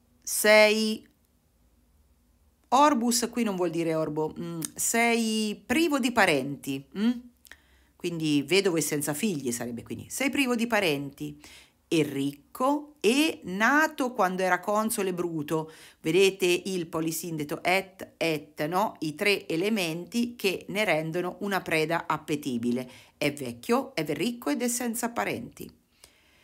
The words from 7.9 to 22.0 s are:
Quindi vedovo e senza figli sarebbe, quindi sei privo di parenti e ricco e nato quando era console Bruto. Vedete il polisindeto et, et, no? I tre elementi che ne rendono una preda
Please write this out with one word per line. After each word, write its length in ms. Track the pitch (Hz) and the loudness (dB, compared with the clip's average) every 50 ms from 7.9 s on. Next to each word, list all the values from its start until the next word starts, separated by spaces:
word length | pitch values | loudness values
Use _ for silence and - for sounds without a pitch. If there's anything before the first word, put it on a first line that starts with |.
| _ | _
Quindi 460 | _ - 180 170 165 156 156 147 143 139 | _ -8 -6 -4 -2 0 2 2 2 2
vedovo 340 | 139 165 190 190 196 165 | 2 2 2 4 4 2
e 40 | 165 | 2
senza 320 | 156 - 160 147 143 - 151 | 0 0 -2 -2 -2 -2 -2
figli 380 | - - 220 185 147 135 127 | -2 0 -2 -2 -2 -2 -4
sarebbe, 320 | 117 - 120 120 120 113 113 | -4 -4 -6 -8 -8 -10 -10
quindi 240 | - 120 110 110 - | -10 -10 -10 -10 -8
sei 220 | - - 254 277 | -6 -2 -2 0
privo 240 | - 294 277 247 247 | 0 0 0 0 0
di 140 | 233 226 233 | 0 0 0
parenti 680 | 233 208 202 175 147 139 143 139 - - 147 147 147 147 - - - - - - _ _ _ _ | 2 2 2 2 2 0 -2 -6 -10 -10 -10 -10 -10 -12 -18 -20 -20 -20 -20 -20 _ _ _ _
e 140 | - 165 151 | 2 2 2
ricco 880 | 147 135 139 139 143 143 - - _ - - 254 269 285 294 294 - - _ | 2 0 -2 -2 -2 -4 -6 -12 _ -6 -2 0 2 2 0 -2 -8 -8 _
e 400 | - 196 240 277 302 320 - - - | 2 4 4 4 4 2 0 -4 -8
nato 680 | 185 180 196 214 233 269 302 311 311 311 - 277 247 240 | -8 -2 0 2 4 4 4 4 2 0 -2 -4 -2 0
quando 300 | - 202 180 185 185 190 | 0 0 0 2 0 2
era 180 | 185 180 180 | 2 2 2
console 520 | 180 - 208 208 214 220 220 - 196 190 185 | 0 0 0 0 0 0 -2 -2 -2 -2 -2
Bruto. 600 | 170 175 175 165 160 143 147 165 160 156 156 - - - - - _ | -2 -4 -4 -4 -6 -4 -2 -2 -4 -4 -6 -10 -18 -20 -20 -20 _
Vedete 460 | - 160 160 180 196 190 185 190 185 180 175 180 180 | -2 2 4 6 6 6 4 2 2 2 2 2 0
il 200 | 196 190 180 165 | -2 -4 -4 -4
polisindeto 720 | 165 - 165 160 160 160 - - 175 165 151 147 147 165 156 - | -4 -4 -4 -2 -2 -4 -4 -6 -6 -6 -6 -6 -6 -6 -4 0
et, 480 | 170 180 190 190 190 - - - - - | 0 2 2 0 -2 -8 -16 -16 -16 -8
et, 480 | - 165 165 160 151 - - - - 156 | -4 -2 -2 -2 -2 -6 -10 -8 -6 -4
no? 280 | 151 175 185 208 - - - | -2 0 0 0 0 -2 -4
I 160 | - 156 147 | -6 -6 -4
tre 320 | - 208 202 202 180 - - | -2 0 2 2 0 0 -2
elementi 880 | 165 160 180 208 226 214 180 165 160 170 175 175 - 240 233 240 - | -2 -2 0 0 0 0 0 -2 -2 -4 -8 -4 -2 -2 -2 -2 -2
che 280 | - - 196 175 - - - | -2 -2 -2 -2 -2 -6 -6
ne 160 | 175 202 214 | -4 -2 0
rendono 540 | 190 165 151 160 160 160 180 175 180 180 - | 2 2 0 0 -2 -2 -4 -4 -4 -6 -6
una 200 | - 202 196 185 | -4 -4 -2 -2
preda 460 | 175 - 170 160 156 156 165 165 | -2 0 0 2 2 2 0 -2